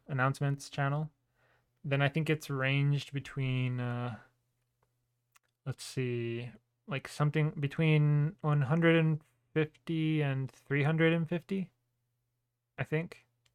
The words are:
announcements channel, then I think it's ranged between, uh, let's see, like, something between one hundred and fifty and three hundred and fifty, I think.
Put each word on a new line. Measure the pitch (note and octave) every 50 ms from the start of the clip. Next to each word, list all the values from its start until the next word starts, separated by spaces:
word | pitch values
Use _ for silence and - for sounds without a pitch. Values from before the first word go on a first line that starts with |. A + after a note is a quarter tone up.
| _
announcements | - D3 C3 B2+ C3+ C3+ - D3 C#3 C#3 C#3 - -
channel, | - - C#3 C#3 C#3+ D3+ D#3 D3+ _ _ _ _ _ _ _ _ _ _ _ _ _ _ -
then | D3 C#3 C#3
I | C#3+ C#3
think | - D#3+ D#3 D3+
it's | D#3 D3+ - -
ranged | C#3 C3+ C3 C3 C#3 C#3+ C#3+ C#3+ C#3+ C#3 - - -
between, | C#3 - - - C#3 C3+ C3 B2+ B2+ B2+ B2+ B2 B2
uh, | B2 B2 A#2+ A#2+ B2 A#2+ G#2+ G#2 - _ _ _ _ _ _ _ _ _ _ _ _ _ _ _ _ _ _ _ _ _ _ _ _ _ _ _ -
let's | C#3 B2+ - -
see, | - - C#3 B2+ B2 A#2+ A#2+ A#2 A#2 A#2 A#2 B2 A#2+ A2 - _ _ _ _ _
like, | - C#3+ C3 -
something | - - - D3+ D3 - D#3 D3+ D#3 - D#3
between | C#3+ C#3 - - E3 D#3 D#3 D3+ D3 D3 D3 D3 D3 D#3 - _
one | - D3+ D3 D3
hundred | C#3 A#2 D#3+ E3+ E3 E3 E3
and | E3 D#3+ D#3+ D#3 D3+ - _ _ _ _ _ -
fifty | D#3+ D#3 D#3 - _ - - E3 D#3+ D#3 D#3 D#3 D3+
and | D3 C#3 C3+ C3+ C3+ B2+
three | - - _ - C#3 C#3+ C#3
hundred | D3 D#3+ D#3+ E3 E3 E3
and | E3+ E3
fifty, | - F3+ E3+ - - G3 G3 F3+ - _ _ _ _ _ _ _ _ _ _ _ _ _ _ _ _ _ _ _ _ _
I | - C3
think. | - D3+ D#3 E3+ F#3+ - - _ _ _ _ _ _